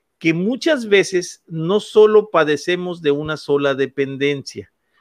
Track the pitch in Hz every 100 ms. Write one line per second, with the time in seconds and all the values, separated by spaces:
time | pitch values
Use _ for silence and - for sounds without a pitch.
0 | _ _ 165 165 190 254 339 294 220 196
1 | 175 180 180 - _ 165 160 208 - 214
2 | 214 214 208 170 151 147 - 175 180 175
3 | 151 143 156 156 - 143 139 135 135 135
4 | 135 135 139 143 - 110 101 _ _ _